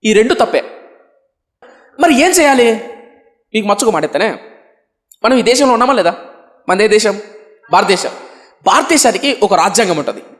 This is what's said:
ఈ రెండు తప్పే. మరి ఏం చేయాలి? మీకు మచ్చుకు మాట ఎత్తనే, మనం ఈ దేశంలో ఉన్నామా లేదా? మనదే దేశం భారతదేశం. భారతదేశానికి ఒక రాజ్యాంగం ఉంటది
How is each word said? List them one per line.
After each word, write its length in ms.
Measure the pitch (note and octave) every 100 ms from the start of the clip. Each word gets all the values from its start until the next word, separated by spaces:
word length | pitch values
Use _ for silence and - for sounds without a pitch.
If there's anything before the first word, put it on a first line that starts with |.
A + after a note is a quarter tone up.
ఈ 80 | G#3+
రెండు 220 | G#3+ A3+
తప్పే. 300 | - A#3 C#3+ - - - _ _ _ _ _ _ _ - _ _ -
మరి 220 | E4+ B3+
ఏం 80 | E4+
చేయాలి? 600 | F4+ D4 B3 A#3 A3+ - - - _ _ _ _
మీకు 120 | G#3+ G#3
మచ్చుకు 240 | G#3 A#3
మాట 140 | E3
ఎత్తనే, 340 | D3+ - G3+ B2 - - _ _ _ _ _ _
మనం 140 | A3 B3+
ఈ 40 |
దేశంలో 300 | A3+ C4 C#4
ఉన్నామా 200 | A#3 B3+
లేదా? 220 | B3+ F#3+ - - - _ _ -
మనదే 200 | G3+ G#3+
దేశం 320 | G#3 G#3+ G3+ - - - _ _
భారతదేశం. 380 | F3+ G3 F#3+ - - - - - _ -
భారతదేశానికి 720 | A3 C#4 D#4 B3 F#3 C#4 B3+
ఒక 120 | G#3
రాజ్యాంగం 420 | F#3 F3 F3+ G#3+ D#3+
ఉంటది 260 | C3 G#2 - -